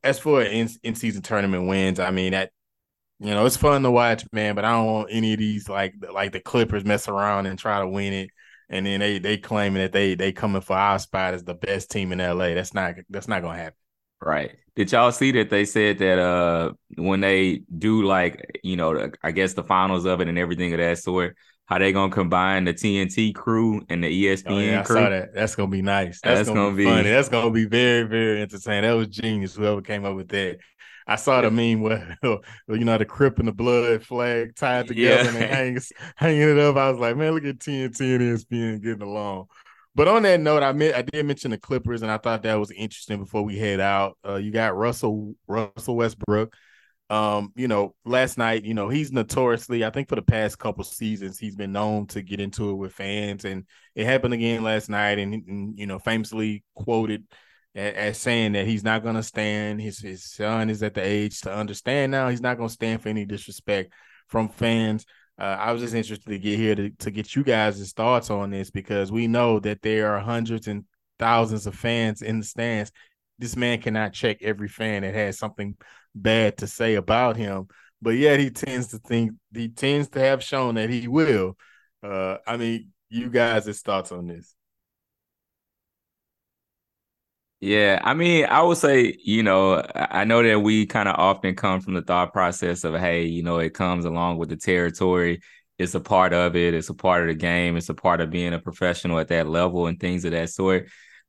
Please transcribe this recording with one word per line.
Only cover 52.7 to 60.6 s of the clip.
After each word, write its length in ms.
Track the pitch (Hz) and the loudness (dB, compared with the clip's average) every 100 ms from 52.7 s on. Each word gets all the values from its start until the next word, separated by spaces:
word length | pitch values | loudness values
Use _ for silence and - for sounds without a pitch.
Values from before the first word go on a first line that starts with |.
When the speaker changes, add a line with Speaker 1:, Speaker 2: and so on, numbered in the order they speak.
Speaker 1:
it 20 | |
with 180 | 98 95 | -4 -8
fans, 540 | - 98 104 104 101 | -10 -6 -4 -6 -6
and 180 | 101 95 - _ _ | -8 -10 -12 _ _
it 100 | - | -4
happened 280 | 113 131 123 | 0 2 0
again 280 | 117 117 113 | 0 0 0
last 280 | 110 107 104 | 0 -2 -2
night. 280 | 101 104 101 | -2 0 0
And, 160 | 98 | -4
and, 460 | 107 95 101 101 104 | -6 -8 -10 -10 -10
you 80 | 104 | -10
know, 120 | 92 | -6
famously 640 | 113 113 107 110 107 104 - | -2 -2 -2 -4 -4 -4 -12
quoted 480 | - 107 113 110 104 - _ _ _ _ | -10 -2 0 0 -4 -10 _ _ _ _
a-, 240 | 98 101 98 | -8 -6 -4
as 200 | 104 110 | -4 -4
saying 340 | 127 117 110 | -2 0 2
that 160 | 101 98 | 0 -2
he's 160 | 110 | -2
not 200 | 110 110 | 0 -2
gonna 180 | 113 113 | -2 -4
stand. 560 | 110 110 107 104 104 107 | -6 -4 -4 -4 -6 -8
His, 180 | 107 98 | -10 -12
his 260 | 104 95 | -14 -16
son 440 | - - 107 113 | -16 -8 -4 -2